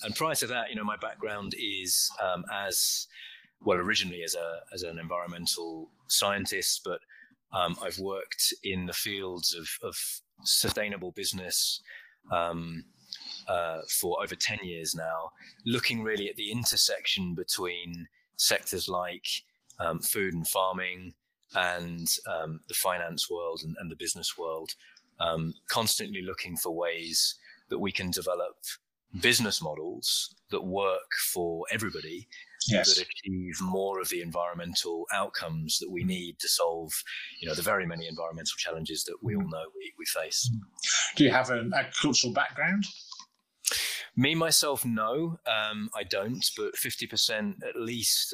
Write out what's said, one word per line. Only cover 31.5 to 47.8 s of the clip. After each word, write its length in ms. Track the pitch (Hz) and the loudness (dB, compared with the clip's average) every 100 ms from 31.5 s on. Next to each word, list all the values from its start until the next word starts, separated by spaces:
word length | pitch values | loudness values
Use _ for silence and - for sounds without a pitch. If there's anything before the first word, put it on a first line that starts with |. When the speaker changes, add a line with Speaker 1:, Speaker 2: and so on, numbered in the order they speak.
| 82 87 | -2 -2
Speaker 1:
everybody, 580 | 110 107 82 78 87 - - - - - | -2 -2 -4 -6 -8 -10 -18 -12 -4 4
Speaker 2:
Yes. 260 | 98 95 90 | 6 8 6
Speaker 1:
that 100 | 92 | 4
achieve 540 | - 95 92 90 82 | -4 -4 -2 -2 -4
more 400 | 92 95 98 95 | 0 2 2 0
of 80 | 92 | 0
the 140 | 90 | -2
environmental 840 | 85 87 87 85 87 87 87 82 85 | -2 -2 -2 -2 -2 -2 0 -2 0
outcomes 680 | 101 - - 85 80 78 - | 0 0 -2 -4 -2 0 0
that 120 | 80 | 0
we 140 | 90 92 | 0 0
need 340 | 90 87 - | 0 -4 -4
to 80 | - | 0
solve, 460 | - 85 85 80 - - - - - | 4 4 2 -4 -4 -6 -8 -10 -8
you 60 | 82 | -4
know, 60 | |
the 80 | 78 | 0
very 240 | 87 101 87 | 2 2 2
many 220 | 85 82 | -4 -6
environmental 480 | 80 82 82 78 - | -6 -6 -4 -4 -4
challenges 460 | 87 82 80 78 | -4 -4 -4 -4
that 140 | - 87 | -4 -4
we 140 | 120 101 | -2 0
all 60 | |
Speaker 2:
Mm. 100 | 92 | 0
Speaker 1:
know 140 | 80 80 - | -4 -8 -10
we, 160 | - - | -12 -8
we 60 | 82 | -4
face. 440 | - 80 - 123 113 98 - - - - - | -2 0 0 0 -2 -4 -6 0 2 4 6
Speaker 2:
Do 80 | 139 | 8
you 40 | |
have 200 | 131 131 | 8 4
an 240 | 120 117 139 | 2 0 0
agricultural 560 | 135 - 147 120 123 | 0 2 4 4 4
background? 540 | 139 139 131 160 202 196 - - - - _ _ _ - - - - - - | 2 0 2 2 2 0 -4 -14 -16 -18 _ _ _ 0 0 0 -2 -2 4
Speaker 1:
Me, 180 | 135 | 6
myself, 520 | 165 165 147 151 135 120 | 6 6 6 6 2 2
no, 540 | 110 110 139 170 165 - | 2 2 2 0 -2 0
um, 440 | 110 107 107 107 | 2 2 -2 -4
I 100 | 110 | -4
don't, 460 | 90 101 107 131 - - | -2 0 0 0 0 0
but 220 | 104 - | -2 -2
fifty 280 | 127 - 117 | -2 -2 -2
percent 560 | 107 - 110 104 95 120 | 2 2 2 0 -4 -6
at 80 | |
least 580 | 120 | -4